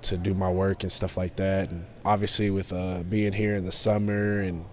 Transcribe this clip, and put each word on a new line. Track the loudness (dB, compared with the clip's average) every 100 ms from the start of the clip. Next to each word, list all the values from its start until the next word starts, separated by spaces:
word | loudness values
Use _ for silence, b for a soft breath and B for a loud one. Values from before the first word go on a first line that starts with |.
to | -2 -2
do | 0 0
my | 2
work | 2 2 0
and | -2
stuff | -2 -2 -2
like | -4 -2
that. | 0 2 0
And | -6 -10 -6 0
obviously | 2 2 2 2
with, | 0 -2
uh, | -4 -2 -4 -2
being | 0 0
here | 2 0 0
in | 0
the |
summer | 0 2 2 2 2 2 0
and | 0 -4 -8